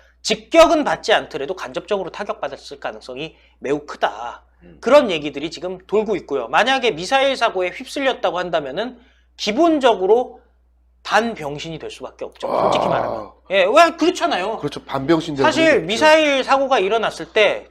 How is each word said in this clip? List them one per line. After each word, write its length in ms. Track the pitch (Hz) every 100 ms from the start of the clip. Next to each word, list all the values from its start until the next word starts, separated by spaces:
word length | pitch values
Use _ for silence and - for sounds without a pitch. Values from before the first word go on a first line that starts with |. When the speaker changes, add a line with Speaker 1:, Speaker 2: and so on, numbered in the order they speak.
| _ _
Speaker 1:
직격은 600 | - - - 330 330 320
받지 280 | 240 160 -
않더라도 420 | 175 131 151 139
간접적으로 560 | - 127 127 - 202 170
타격받았을 720 | - 202 208 143 135 - 139
가능성이 560 | 131 110 - 127 156 - _ _
매우 220 | 123 147
크다. 600 | 147 - - 107 120 - _ _
Speaker 2:
음. 160 | 175 160
Speaker 1:
그런 300 | 226 285 247
얘기들이 400 | 160 147 139 139
지금 280 | 139 175 185 -
돌고 300 | 202 214 180
있고요. 320 | - 139 113
만약에 440 | 156 226 262 240
미사일 440 | 156 180 269 269 262
사고에 320 | 226 185 180
휩쓸렸다고 720 | - 262 294 269 247 185 170
한다면은 600 | 180 165 139 151 247 254 _ _ _ -
기본적으로 1040 | - 220 339 311 254 202 185 233 247 - _ _ _ _ _ _
반병신이 760 | - 202 233 208 147 147 160 156
될 120 | 110
수밖에 340 | - 123 -
없죠. 220 | 120 - -
솔직히 360 | 117 - - -
Speaker 3:
아. 20 |
Speaker 1:
말하면. 420 | - - 113 - - -
예, 140 | 190
왜 320 | 185 277 339 320
그렇잖아요. 600 | 214 359 330 208 190 220
Speaker 3:
그렇죠. 260 | 147 -
반병신 500 | - 139 135 165 156
되는 100 | 143
Speaker 1:
사실 200 | 285 302
Speaker 3:
분도 140 | 320 247
있죠. 60 | 165
Speaker 1:
미사일 580 | 226 311 311 302 269
사고가 340 | 233 269 269 254
일어났을 480 | 190 226 190 - 156
때 340 | 220 196 113 -